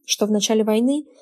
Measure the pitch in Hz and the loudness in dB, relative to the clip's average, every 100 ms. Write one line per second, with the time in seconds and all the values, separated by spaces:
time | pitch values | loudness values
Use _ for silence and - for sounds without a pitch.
0 | - - 208 208 202 220 220 220 240 294 | -8 -4 0 0 0 0 2 0 0 -2
1 | 294 - | -6 -16